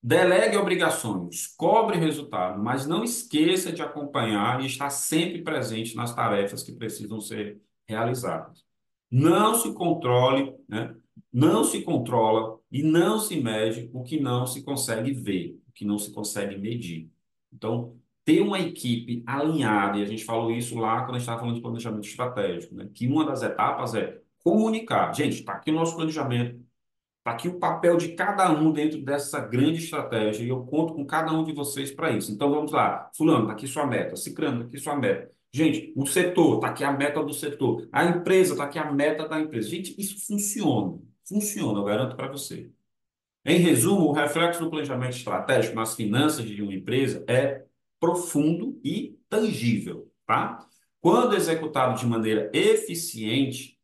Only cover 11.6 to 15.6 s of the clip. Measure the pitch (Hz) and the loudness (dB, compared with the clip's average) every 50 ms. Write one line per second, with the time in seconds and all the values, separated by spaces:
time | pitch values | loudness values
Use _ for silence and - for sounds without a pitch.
11.6 | 226 - - 202 - - 165 131 120 - 123 117 110 110 110 110 110 - - - | 2 0 -2 -4 -2 -2 -2 -2 -2 0 2 2 4 4 4 2 0 -2 -8 -12
12.6 | _ _ - 131 147 156 156 170 175 196 220 214 - - 185 151 123 113 107 110 | _ _ -4 0 2 4 6 6 6 4 2 0 0 -2 -2 -2 -2 -2 0 0
13.6 | 107 113 117 - - - - 127 123 - 156 147 139 127 123 123 123 123 - - | 0 0 -2 -4 -10 -12 -10 -12 -8 -6 -4 -2 0 0 0 0 0 -2 -6 -8
14.6 | - - 143 123 - - 113 110 117 139 139 123 104 101 95 90 85 82 - - | -6 -6 -4 -4 -2 -2 -2 -2 -2 -4 -4 -4 -4 -2 -2 -2 -2 -6 -12 -16